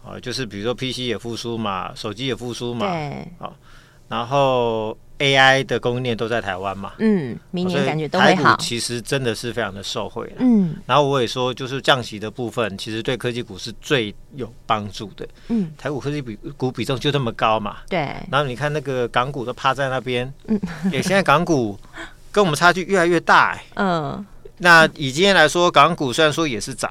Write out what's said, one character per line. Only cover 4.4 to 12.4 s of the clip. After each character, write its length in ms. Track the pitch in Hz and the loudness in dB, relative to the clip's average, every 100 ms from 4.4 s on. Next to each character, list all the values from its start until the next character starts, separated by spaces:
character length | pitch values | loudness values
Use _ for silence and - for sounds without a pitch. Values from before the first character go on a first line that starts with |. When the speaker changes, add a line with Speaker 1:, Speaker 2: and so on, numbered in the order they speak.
| 135 127 117 113 110 - - - | 2 2 0 -2 -4 -8 -16 0
Speaker 1:
A 160 | 139 | 4
I 300 | 135 135 135 | 8 8 6
的 160 | 131 117 | 2 0
供 160 | 123 123 | 0 -2
应 80 | |
链 120 | 127 110 | -2 -2
都 120 | 113 | -2
在 120 | 117 | -2
台 160 | 101 90 | -2 -4
湾 200 | 98 95 | -6 -6
嘛， 160 | 98 - | -10 0
Speaker 2:
嗯， 380 | 220 196 131 135 - | 2 2 0 -8 -8
明 160 | 180 185 | -4 -2
年 180 | 175 | 0
感 140 | 170 156 | 0 -2
觉 80 | 151 | -2
都 140 | - | 4
会 60 | 143 | 4
好。 40 | |
Speaker 1:
所 100 | 185 | 6
以 40 | |
台 100 | 147 | 4
股 80 | - | 2
其 160 | - 117 | -2 -4
实 220 | - 120 | -4 -6
真 240 | 107 139 | -2 -2
的 100 | 123 | 0
是 180 | 107 120 | -2 -4
非 80 | 113 | -4
常 140 | 104 | -4
的 80 | 98 | -6
受 260 | 95 123 98 | -8 -6 -6
惠 180 | 113 113 | -8 -10
啦。 80 | - | 0
Speaker 2:
嗯。 380 | 247 220 175 151 - | 4 4 4 -2 2
Speaker 1:
然 100 | 131 | 2
后 120 | 139 | 4
我 120 | 139 | 2
也 60 | 113 | 0
说， 260 | 127 127 | -2 -4
就 140 | 123 131 | -4 -8
是 140 | 135 | -2
降 200 | 117 139 | 2 2
息 180 | 110 107 | 0 -8
的 120 | 107 | -8
部 180 | 101 | -6